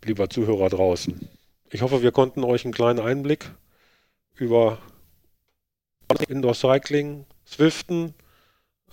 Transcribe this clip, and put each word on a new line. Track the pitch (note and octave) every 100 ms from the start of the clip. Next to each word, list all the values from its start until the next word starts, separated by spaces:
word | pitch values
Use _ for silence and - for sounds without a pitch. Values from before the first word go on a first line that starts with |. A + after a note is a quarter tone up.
| A2
lieber | G2+ F#2+
Zuhörer | - A2 G2+ F#2+
draußen. | F#2 F#2 F2 - F2 - _ _ _ _
Ich | G2
hoffe, | B2+ C3+
wir | A#2+
konnten | B2+ B2+ C#3 B2
euch | A#2+ B2
einen |
kleinen | A2+ A#2+ A#2+
Einblick | A2+ C#3 C#3 D3+ - - _ _ _ _ _ _ _ _
über | A#2+ A#2 A2+ A2 - _ _ _ _ _ _ _ _ _ _ _ _ - D3+
Indoor | C3+ B2 A#2
Cycling, | B2+ C3+ - D3 D3 D3 - _ _
Swiften, | - D#3+ - - E3+ E3 - _ _ _ _ _ _ _